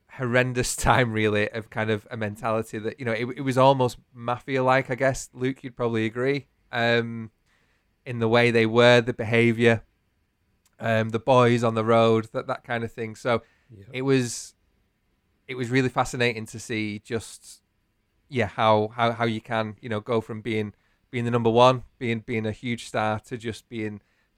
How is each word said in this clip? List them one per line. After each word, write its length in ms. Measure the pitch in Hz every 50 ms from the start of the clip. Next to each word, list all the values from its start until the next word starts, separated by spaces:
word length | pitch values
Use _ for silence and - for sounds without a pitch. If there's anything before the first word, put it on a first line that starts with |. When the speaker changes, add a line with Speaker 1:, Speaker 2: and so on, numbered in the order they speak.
| _ _
Speaker 1:
horrendous 640 | - - 131 120 117 123 127 127 123 123 123 - -
<laughs> 0 |
time, 360 | - - - 117 113 127 117
really, 380 | 110 110 107 107 104 104 104 -
of 200 | - 117 107 -
kind 200 | - 113 110 110
of 180 | 110 104 - -
a 60 | 127 113
mentality 600 | 110 104 104 104 - 117 110 113 113 - - 113
that, 200 | 104 110 - -
you 60 | 135
know, 60 | 117 113
it, 120 | 107 120 120 123 -
it 40 |
was 160 | 143 135 123 131
almost 400 | 127 135 139 131 127 123 - - _ _ _
mafia-like, 760 | 123 117 120 120 120 - - 135 131 127 127 131 135 131 -
I 60 | 135
guess. 340 | 113 135 131 127 - - - -
Luke, 300 | 131 123 127 135 - -
you'd 120 | 131 117
probably 300 | - 120 117 117 113 110
agree, 420 | 113 107 123 123 135 143 143 131 _ _ _ _ -
um, 600 | - 120 117 117 117 120 117 117 117 117 113 110 _ _ _ _ _ _ _ _ _ _ _ _ _ _ -
in 140 | 139 123 117
the 80 | 113 113
way 240 | 113 120 120 120
they 140 | 113 113 113
were, 360 | 113 110 120 120 120 123 120
the 120 | 117 120 117
behaviour, 720 | - 117 107 117 113 117 117 113 110 120 117 117 104 - _ _ _ _ _ _ _ _ _ _ _ _ _ _ _ _ _ _ -
um, 300 | 120 117 113 110 110 110
the 100 | 110 113
boys 440 | - - 131 123 123 120 120 120 117
on 120 | 117 113
the 100 | 113 110
road, 420 | 110 117 113 113 113 113 113 107 107 -
that, 140 | 131 120 127
that 160 | 127 - _
kind 200 | - 123 117 117
of 80 | 110
thing. 240 | - - 113 110 110
So 260 | - - 131 120 113 - _ _ _ _ _ 117
Speaker 2:
Yeah. 100 | 98 98 127 127
Speaker 1:
it 80 | 127
was, 520 | 131 135 135 135 123 117 117 - - - _ _ _ _ _ _ _ _ _ _ _ _ _ _ _ _ _ _ _ -
it 80 | 131
was 140 | 127 131 113
really 200 | 123 135 131 127
fascinating 560 | - 135 127 - - 131 120 120 117 110 110 -
to 120 | - 113
see 400 | - - 120 110 107 107 104 107
just, 640 | - - 120 113 - - - - _ - - - _ _ _ _ _ _ _ _ _ _ _ _ _ _
yeah, 180 | 147 123 110 95
how, 420 | - - 117 110 110 107 107 107 113
how, 160 | 120 117 117 117
how 120 | 113 117
you 140 | 120 110 110
can, 340 | - - 120 110 110 107 107 -
you 80 | - 127
know, 100 | 113 107
go 200 | 101 - 120 113
from 220 | 110 - 120 107
being, 320 | 107 120 113 110 107 104 - _ _ _ _ _ _ _
being 140 | - 123 120
the 60 | 120
number 180 | 120 120 117 113
one, 340 | 113 117 123 127 131 123 117 - _ -
being, 200 | 135 117 117 113
being 260 | 107 - 123 110 110
a 60 | 110
huge 360 | 104 - - 123 120 113 - -
star, 320 | - 123 107 107 107 107
to 160 | - - 135 113
just 320 | 110 117 107 - - -
being 320 | 123 113 107 107 104 101 _ _ _ _ _ _ _